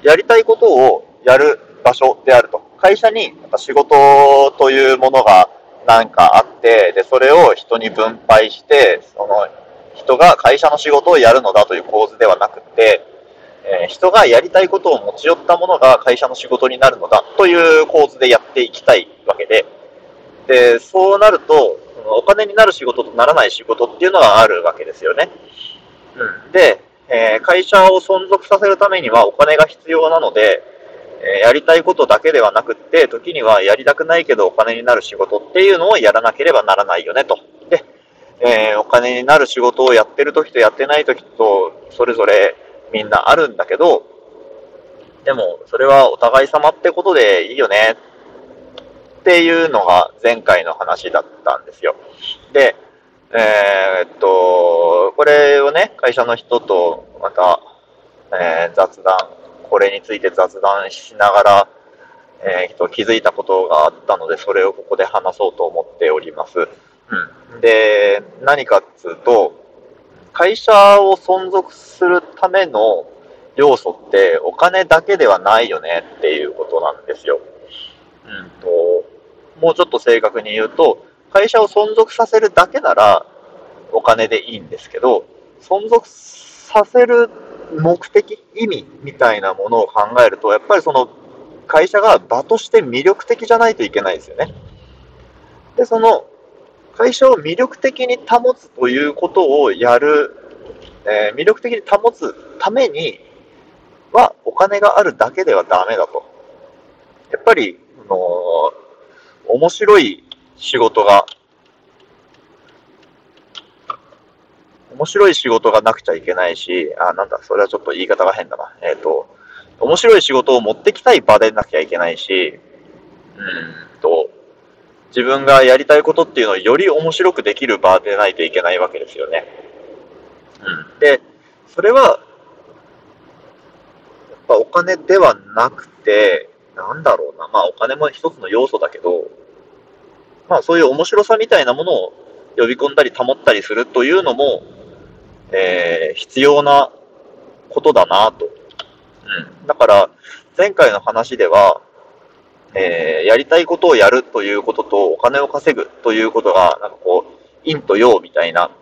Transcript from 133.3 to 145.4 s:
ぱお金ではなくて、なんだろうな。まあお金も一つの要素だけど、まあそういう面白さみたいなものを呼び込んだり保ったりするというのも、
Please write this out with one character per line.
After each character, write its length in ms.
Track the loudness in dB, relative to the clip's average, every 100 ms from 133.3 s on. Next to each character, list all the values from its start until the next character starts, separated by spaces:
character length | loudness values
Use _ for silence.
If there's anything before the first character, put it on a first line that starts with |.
| _ _ _ _ _ _ _ _ _ _ -20 _
ぱ 80 | -2
お 100 | 0
金 320 | -4 -4 -6
で 200 | 0 2
は 180 | 2 0 _ -4
な 160 | -4
く 160 | -6 -20
て、 640 | _ -2 2 2 0 -8 _ _ -20
な 180 | -14
ん 80 | -6
だ 140 | -4 -4
ろ 180 | -6 -14
う 40 |
な。 80 | -6
ま 140 | -4
あ 60 | -4
お 60 |
金 220 | -4 -8 -6
も 140 | -8
一 200 | -6 -12
つ 80 | -10
の 100 | -6
要 180 | -4 -4
素 100 | -4
だ 120 | -8
け 100 | -8
ど、 240 | -6 -6 -8 -18 _ _ _ _ _ _ _ _ _ _ _
ま 100 | -6
あ 40 |
そ 140 | -2 0
う 40 |
い 20 |
う 80 | 0
面 120 | 0 -2
白 180 | -2
さ 140 | 0 -2
み 100 | 0
た 120 | 0
い 60 | 0
な 80 |
も 100 | -4
の 100 | -4
を 200 | -4 -6 -14 -20 -20 _ -4
呼 120 | -4
び 80 | -2
込 160 | -4
ん 40 | -2
だ 80 |
り 80 | -2
保 200 | -2 -6
っ 40 | -2
た 140 | 0
り 120 | -2
す 100 | -4
る 120 | -8 -4
と 180 | -2
い 80 | 0
う 100 | 0
の 120 | -2
も、 300 | -2 -4 -4 -10 -20 -20 -20 -20 -20 _ _